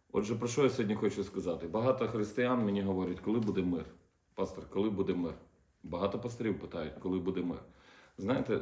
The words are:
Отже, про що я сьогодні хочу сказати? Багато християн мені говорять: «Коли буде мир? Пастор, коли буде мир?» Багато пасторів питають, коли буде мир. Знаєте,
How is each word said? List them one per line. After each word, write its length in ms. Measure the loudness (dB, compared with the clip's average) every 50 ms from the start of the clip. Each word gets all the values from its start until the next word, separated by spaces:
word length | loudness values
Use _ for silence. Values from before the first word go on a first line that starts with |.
| _ _
Отже, 240 | 0 0 2 2 0
про 120 | 0 0 0
що 160 | 4 6 6
я 60 | 6
сьогодні 260 | 6 4 2 2 2
хочу 280 | 2 2 0 0 0 -4
сказати? 440 | -4 -4 -4 -2 -2 -2 -2 -2 -2
Багато 400 | 0 2 4 4 2 2 0 -2
християн 580 | 0 -2 -2 -2 0 0 2 2 2 2 2
мені 160 | 2 2 2
говорять: 380 | 2 0 0 0 0 -2 -2 -2
«Коли 200 | 0 0 2 2
буде 220 | 2 2 2 2
мир? 240 | 2 2 0 -2 -4 -6 -12 -20 _ _ _ _ _ _ _
Пастор, 340 | -4 -4 -4 -4 -8 -12 -4
коли 200 | 0 0 2 2
буде 240 | 2 2 0 0 0
мир?» 200 | 0 0 -2 -4 -8 -14 -20 _ _ _ _ _ _ -10
Багато 360 | -6 -4 0 0 0 0 -2
пасторів 400 | -4 -6 -4 -2 -2 -2 -2 -2
питають, 340 | -6 -8 -6 -6 -6 -6 -8 -6
коли 200 | -4 -2 -2 0
буде 220 | 0 0 -2 -2
мир. 180 | -2 -2 -4 -6 -8 -16 -20 -20 -20 -20 -20 -20 -20 -20 _ -6
Знаєте, 420 | -2 0 0 0 0 0 0 -2